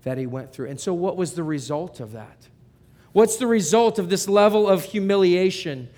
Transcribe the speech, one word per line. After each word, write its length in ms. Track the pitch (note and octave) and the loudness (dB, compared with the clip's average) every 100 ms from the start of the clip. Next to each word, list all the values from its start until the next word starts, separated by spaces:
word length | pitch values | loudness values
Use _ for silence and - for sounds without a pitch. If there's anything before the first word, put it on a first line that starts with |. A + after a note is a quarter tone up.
that 140 | - C3 | -8 -6
he 80 | B2+ | -6
went 280 | C3 B2+ | -10 -12
through. 160 | - C3 | -12 -12
And 100 | C#3 | -8
so 140 | - | -6
what 240 | F3 F#3 F3+ | -4 -2 -4
was 160 | F3 | -4
the 100 | E3+ | -4
result 560 | D#3 D3+ B2 D3 F3+ - | -6 -6 -4 -6 -8 -12
of 140 | A2+ | -14
that? 340 | A2+ G#2+ - _ _ _ _ _ _ _ F#3+ | -16 -18 -20 _ _ _ _ _ _ _ 4
What's 200 | A3+ A3+ | 4 2
the 100 | B3 | 0
result 500 | A3+ D#3+ A3 A#3 A3 | 2 2 2 2 0
of 120 | F3 | -2
this 200 | F#3 G3 | -2 0
level 400 | G3+ G#3 G#3+ G#3 | 4 4 4 4
of 140 | F#3 | 2
humiliation, 1040 | D3+ G#3+ G3 G3+ F#3+ F3 F#3+ - E3+ C3+ B2 | 0 -4 0 4 4 4 2 -2 -8 -10 -12